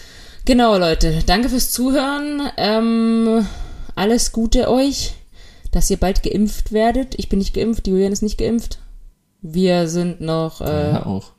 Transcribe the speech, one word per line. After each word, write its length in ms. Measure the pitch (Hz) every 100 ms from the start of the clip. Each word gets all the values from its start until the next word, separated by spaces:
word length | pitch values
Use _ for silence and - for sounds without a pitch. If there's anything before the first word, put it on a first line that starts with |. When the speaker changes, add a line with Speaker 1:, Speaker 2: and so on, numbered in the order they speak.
| - - - -
Speaker 1:
genau, 340 | - 247 233 196
Leute, 400 | 175 160 165 160 175
danke 220 | 185 247
fürs 240 | 247 -
Zuhören. 720 | - 254 277 269 285 294 294 285 -
Ähm, 840 | 196 220 226 226 226 226 226 226 196 - - - - -
alles 340 | 202 240 -
Gute 400 | 226 226 254 -
euch, 440 | 247 277 269 - - - - - - -
dass 180 | 180 -
ihr 60 | 190
bald 260 | 180 202
geimpft 480 | - 190 208 - -
werdet. 460 | 214 226 247 262 -
Ich 100 | -
bin 120 | 196
nicht 140 | 196
geimpft, 340 | 190 220 220 196
Julian 240 | 185 196
ist 100 | 202
nicht 160 | 214 -
geimpft. 400 | 220 233 - - - - - - _ _
Wir 460 | 160 165 185 175 165
sind 320 | 175 175 170
noch, 400 | 160 160 160 -
äh, 320 | - 151 147
Speaker 2:
Ja, 140 | 156 -
auch. 260 | 95 -